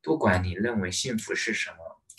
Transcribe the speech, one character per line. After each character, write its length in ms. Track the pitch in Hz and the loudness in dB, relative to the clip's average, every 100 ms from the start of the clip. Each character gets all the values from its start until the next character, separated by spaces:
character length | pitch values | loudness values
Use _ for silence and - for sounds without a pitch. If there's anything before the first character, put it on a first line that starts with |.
不 140 | - 156 | 0 4
管 260 | 110 90 | 4 4
你 100 | 90 | 2
认 280 | 87 117 110 | 0 0 0
为 100 | 90 | -2
幸 280 | 92 131 110 | -2 -2 -4
福 160 | - | -2
是 180 | - - | -2 -2
什 180 | 107 - | -2 -4
么， 280 | 82 - - - | -8 -16 -16 -20